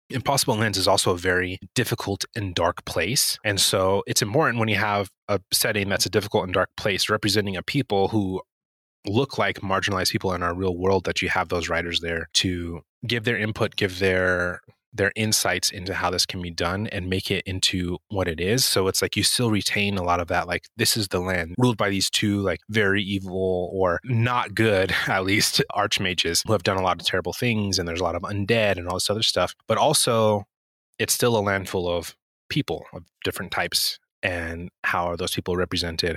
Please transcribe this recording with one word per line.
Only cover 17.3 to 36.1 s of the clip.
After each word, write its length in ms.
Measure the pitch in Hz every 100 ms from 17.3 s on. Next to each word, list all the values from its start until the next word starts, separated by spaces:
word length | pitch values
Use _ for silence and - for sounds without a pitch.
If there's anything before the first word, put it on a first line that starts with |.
it 140 | 95 -
into 520 | 92 - 92 87 87 -
what 180 | 98 87
it 140 | 80
is. 240 | 90 127
So 240 | - 104 95
it's 120 | -
like 160 | 92 104
you 60 |
still 280 | 95 - 117
retain 460 | 104 - 104 101 98
a 60 |
lot 180 | 87 87
of 80 | 85
that, 200 | 87 87
like, 160 | - - -
"This 200 | 110 117
is 120 | 98
the 120 | 92
land," 340 | 90 90 82 95
ruled 180 | 123 110
by 140 | 101
these 200 | 98 -
two, 300 | - 107 101
like, 200 | 98 80 -
very 340 | 110 98 101
evil 680 | 98 98 95 95 92 90 90
or 280 | 95 92 85
not 500 | 127 113 117 123 101
good, 400 | 98 113 95 95 -
<laughs> 60 | 139
at 180 | 98
least, 380 | 95 104 - - -
archmages 680 | 104 104 - 92 90 85 87 -
who 60 |
have 100 | 104
done 120 | 104 95
a 40 |
lot 180 | 92 85
of 60 | -
terrible 260 | 95 87
things, 460 | - 123 110 101 92
and 100 | 85
there's 120 | 82
a 40 |
lot 120 | 87 85
of 60 |
undead 540 | 90 101 98 117 104 90
and 120 | 87
all 80 | 90
this 140 | -
other 120 | 107
stuff. 320 | - 92 87 - -
But 100 | 107
also, 640 | 131 147 - 113 110 104 - _ _ _ _ -
it's 140 | 110
still 220 | - 139 110
a 40 |
land 280 | 101 98 92
full 200 | 98 87
of 280 | 87 - - _ _ -
people 340 | 151 - 80 -
of 120 | 92 90 _
different 280 | 90 - 87
types. 460 | - 87 - - - _ _
And 500 | 98 87 82 85 90 -
how 240 | - 92 87
are 100 | 85
those 160 | 90
people 220 | - -
represented 640 | 90 87 90 85 82 87